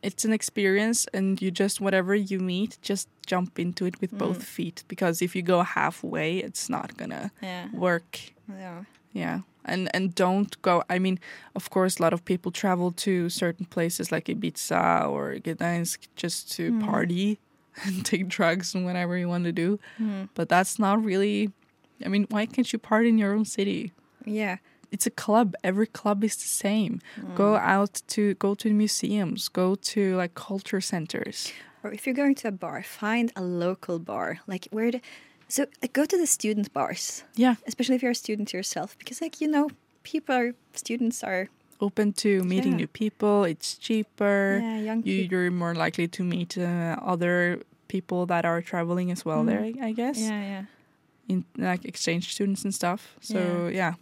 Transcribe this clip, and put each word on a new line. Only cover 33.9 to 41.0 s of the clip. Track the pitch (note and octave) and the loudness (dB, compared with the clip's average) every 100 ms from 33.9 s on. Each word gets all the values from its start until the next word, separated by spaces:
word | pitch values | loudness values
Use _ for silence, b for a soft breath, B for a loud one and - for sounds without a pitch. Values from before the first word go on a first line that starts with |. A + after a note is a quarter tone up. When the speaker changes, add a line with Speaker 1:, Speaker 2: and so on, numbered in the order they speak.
| E3+ | -6
Speaker 2:
bar. | E3+ G#2 E2+ E3+ - | -4 -4 -4 -6 -8
Like, | F#3 - | -10 -6
where | G#3+ A3+ | -2 0
the, | A#3+ B B B B B | -2 B B B B B
so, | - C#4+ _ | -2 -2 _
like, | B3 | -4
go | - D4+ | 0 2
to | F#4 | 4
the | D#4+ | 2
student | - G#3+ G#3+ G3+ | 2 0 0 -2
bars. | C#3 C3+ - - - - - | -2 -2 -2 -8 -10 -10 4
Speaker 1:
Yeah. | B3+ A#3 - | 4 4 -2
Speaker 2:
Especially | - B3 B3+ | -4 2 2
if | |
you're | B3+ | 2
a | A#3+ - | -2 -2
student | G#3+ G3+ | -4 -4
yourself, | F3+ F#3+ - E3+ - | -4 -4 -6 -8 -10
because, | - B3+ | -14 -8
like, | E4 - | -8 -2
you | D4+ | 0
know, | D4+ D4 - _ _ | 2 2 -2 _ _
people | - D#4 - | -6 -6 0
are, | B3+ A#3+ A#3+ _ | 2 2 -4 _
students | A#3 - A#3 | -12 -6 0